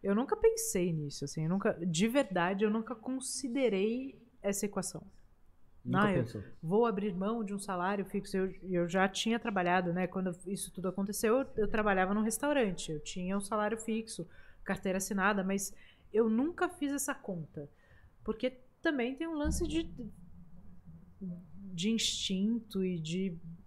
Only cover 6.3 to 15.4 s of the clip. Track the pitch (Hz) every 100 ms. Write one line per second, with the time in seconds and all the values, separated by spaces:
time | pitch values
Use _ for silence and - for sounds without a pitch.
6.3 | 107 95 - 160 202 233 202 208 180 190
7.3 | 233 208 202 196 185 180 202 196 202 196
8.3 | 190 190 180 180 180 175 185 190 196 226
9.3 | 233 240 196 175 180 180 175 180 190 185
10.3 | 175 180 196 - - 180 190 196 202 226
11.3 | 240 269 - 208 214 214 190 185 208 220
12.3 | 220 285 285 220 170 - 151 - - 180
13.3 | 196 196 220 208 220 226 220 220 - 165
14.3 | - - - - 190 196 185 196 196 190
15.3 | 208